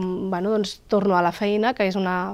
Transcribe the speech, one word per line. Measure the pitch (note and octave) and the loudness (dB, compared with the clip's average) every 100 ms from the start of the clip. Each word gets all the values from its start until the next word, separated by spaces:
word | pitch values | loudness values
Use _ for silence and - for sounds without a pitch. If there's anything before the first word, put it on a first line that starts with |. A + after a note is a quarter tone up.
| F#3 F3+ F#3+ | -2 -4 -4
bueno, | F#3 F#3+ | -4 -2
doncs, | A3 G3 - - | -2 -2 -6 0
torno | G#3 G3+ F3+ | 2 4 4
a | |
la | F3 | 2
feina, | E3+ G#3 G#3 A3 | 0 -2 0 0
que | B3+ G3 | 0 -2
és | F#3+ | 0
una | F#3+ F3+ F#3+ | -2 -2 -4